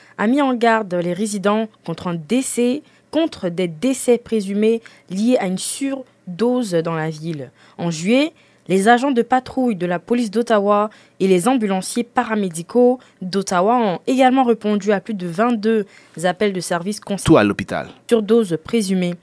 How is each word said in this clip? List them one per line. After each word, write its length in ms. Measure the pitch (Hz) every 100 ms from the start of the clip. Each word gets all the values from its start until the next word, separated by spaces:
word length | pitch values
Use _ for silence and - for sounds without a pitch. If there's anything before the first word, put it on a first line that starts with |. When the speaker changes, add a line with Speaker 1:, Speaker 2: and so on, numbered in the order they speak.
| - -
Speaker 1:
a 120 | 214
mis 120 | 277
en 140 | 277
garde 400 | 247 233 220 202
les 180 | 175 175
résidents 560 | 175 214 208 190 214 220 _
contre 220 | - 165 185
un 80 |
décès, 680 | 170 151 247 262 - 240 277 - _ -
contre 380 | 294 330 - 185
des 180 | 170 180
décès 520 | 156 247 262 - 233
présumés 600 | - 220 190 202 220 226 - - -
liés 280 | 185 226 254
à 80 | 196
une 100 | 185
surdose 1160 | - - 269 269 262 _ - 175 233 247 220 170
dans 100 | 165
la 160 | 165 156
ville. 400 | 156 160 156 127 _ - -
En 120 | 170
juillet, 420 | 160 180 254 311 _ _ _ -
les 180 | 185 196
agents 240 | 240 277
de 120 | 240
patrouille 520 | 233 254 - - 247
de 120 | 185 175
la 120 | 175
police 320 | - 240 226
d'Ottawa 580 | 202 240 214 202 208 214 - _ -
et 80 | 190
les 220 | 180 185
ambulanciers 560 | 269 208 190 185 -
paramédicaux 960 | 233 - 226 214 190 160 170 240 247 247 - -
d'Ottawa 540 | 185 196 190 180 196 247
ont 220 | 220 170 -
également 380 | 262 262 262
répondu 480 | 247 226 214 208 196
à 80 | 196
plus 140 | 190
de 120 | 208 175
vingt-deux 580 | 165 233 233 214 220 202 - - -
appels 300 | 180 175 214
de 80 | 185
service 400 | 165 175 175 208
concernant 240 | - 202
Speaker 2:
Tout 140 | - 151
à 40 |
l'hôpital. 460 | 104 98 95 87 64 - -
Speaker 1:
surdose 480 | 233 202 233 202 160
présumée. 540 | - 233 190 190 175 175